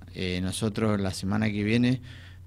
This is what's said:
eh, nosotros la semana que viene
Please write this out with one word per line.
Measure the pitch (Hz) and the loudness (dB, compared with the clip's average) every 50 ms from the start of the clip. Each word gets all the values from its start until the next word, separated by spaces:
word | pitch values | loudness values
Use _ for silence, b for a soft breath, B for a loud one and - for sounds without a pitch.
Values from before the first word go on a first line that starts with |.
| - - - | -16 -12 -8
eh, | - 92 90 90 90 | -4 -2 -2 0 0
nosotros | 95 92 92 - 113 110 101 107 110 110 104 101 | 0 -2 -2 0 -2 0 0 2 2 2 2 2
la | 98 95 | 0 -2
semana | 92 - - 95 104 110 107 107 | -2 -2 -2 0 2 2 2 2
que | 101 104 104 | 2 0 2
viene | 107 113 120 120 123 127 123 B B B B B B B B B | 4 4 4 6 4 2 2 B B B B B B B B B